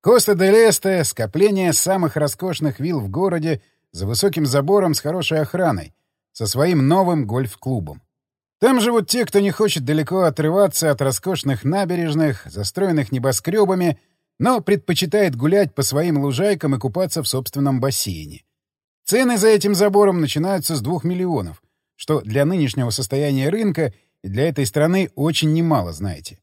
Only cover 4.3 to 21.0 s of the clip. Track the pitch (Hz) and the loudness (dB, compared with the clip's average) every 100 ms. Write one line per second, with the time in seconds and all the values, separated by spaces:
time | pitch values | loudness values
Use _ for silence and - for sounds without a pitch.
4.3 | 165 147 139 143 202 185 151 151 180 156 | 0 0 0 2 2 2 0 -4 -4 -2
5.3 | 160 151 175 175 101 76 _ _ _ _ | -2 -2 0 0 -2 -6 _ _ _ _
6.3 | - 110 120 160 170 135 180 180 165 113 | -8 -6 0 2 2 2 2 2 0 -2
7.3 | 117 127 - 131 127 78 73 _ _ _ | -4 -4 -6 -6 -6 -6 -14 _ _ _
8.3 | _ _ _ 233 262 220 233 175 240 226 | _ _ _ 2 2 2 0 0 -2 0
9.3 | 202 202 - 214 - 127 151 147 190 175 | 2 2 0 0 0 -2 0 0 0 0
10.3 | 123 151 180 196 - 160 139 135 127 185 | 2 0 2 2 2 0 0 0 -2 -4
11.3 | 185 143 120 117 185 185 180 165 151 156 | -4 -2 -2 -2 -2 -2 -2 -2 0 0
12.3 | 113 - 104 101 - 190 160 131 127 131 | -2 -10 -8 -8 -2 0 0 0 -2 -2
13.3 | 123 - 208 196 185 175 147 _ _ _ | -2 -2 0 2 2 0 -2 _ _ _
14.3 | _ 233 247 - 202 - 170 180 208 190 | _ 0 0 2 -2 0 -2 0 2 0
15.3 | 123 139 196 190 - 131 139 175 147 143 | 0 2 2 2 -2 -2 0 0 0 0
16.3 | 127 202 180 151 110 131 135 185 - 139 | 0 0 0 -2 -2 -2 -2 -4 -4 -4
17.3 | 127 127 143 143 131 135 - - 82 76 | -6 -6 -2 0 0 -2 -2 -6 -8 -10
18.3 | 90 _ _ _ _ _ _ - 202 262 | -16 _ _ _ _ _ _ -2 2 2
19.3 | 233 220 214 196 190 208 202 208 180 147 | 2 4 4 2 2 2 4 4 2 -2
20.3 | 151 180 190 - 156 117 170 | -2 -2 -2 -2 -4 -2 -4